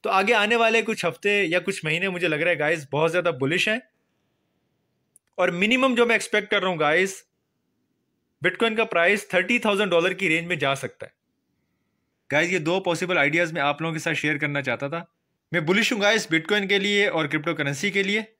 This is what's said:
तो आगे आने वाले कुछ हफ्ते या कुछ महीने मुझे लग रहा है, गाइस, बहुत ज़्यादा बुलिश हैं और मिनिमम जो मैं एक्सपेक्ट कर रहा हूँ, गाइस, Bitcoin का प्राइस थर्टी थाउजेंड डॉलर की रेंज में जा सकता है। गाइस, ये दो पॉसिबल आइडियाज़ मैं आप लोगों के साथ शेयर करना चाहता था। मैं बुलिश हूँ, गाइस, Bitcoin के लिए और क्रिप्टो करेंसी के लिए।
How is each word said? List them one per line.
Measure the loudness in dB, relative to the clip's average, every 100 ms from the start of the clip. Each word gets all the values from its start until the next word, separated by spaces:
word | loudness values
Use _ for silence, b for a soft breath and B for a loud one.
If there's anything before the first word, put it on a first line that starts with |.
तो | 2
आगे | 0 2 2
आने | 2 2
वाले | 4 2
कुछ | 0 -2 -4
हफ्ते | -2 0 0
या | 2 0
कुछ | -2 -4 -4
महीने | -2 -2
मुझे | -2 -2
लग | 0
रहा | 0
है, | 0
गाइस, | 0 -2 -2
बहुत | 0 2
ज़्यादा | 2 0
बुलिश | -2 -2 0 0
हैं | -2 -6 _ _ _ _ _ _ _ _ _ _ _ _ _ _ -2
और | -2
मिनिमम | 0 0 2 2 2
जो | 2
मैं | 2
एक्सपेक्ट | 0 -2 0
कर | -2
रहा | 0
हूँ, | 0
गाइस, | 2 2 0 -4 _ _ _ _ _ _ _ _ _ _ _ _
Bitcoin | -4 0 0 0
का | 0
प्राइस | 2 4 2 0
थर्टी | -2 0 0
थाउजेंड | 0 0 2
डॉलर | 2 2
की | -2 0
रेंज | 0 -2
में | -2
जा | 0 -2
सकता | -6 -12 -20
है। | _ _ _ _ _ _ _ _ _ _ _ _
गाइस, | 0 2
ये | 0
दो | 0 0
पॉसिबल | 0 -2 0 2
आइडियाज़ | 2 2 0
मैं | 0
आप | -2 -2
लोगों | -4
के | -4
साथ | -4
शेयर | -2 -2 -2
करना | -2 -4
चाहता | -4 -4 -4
था। | -8 -10 _ _ _ _
मैं | -4 0
बुलिश | 0 2
हूँ, | 2
गाइस, | 2 2 0
Bitcoin | -4 0 -2 0
के | 0
लिए | 2 2 2
और | 0 -2
क्रिप्टो | -2 -4
करेंसी | -4 -4 -2 -2
के | -2
लिए। | -2 -2 -6 _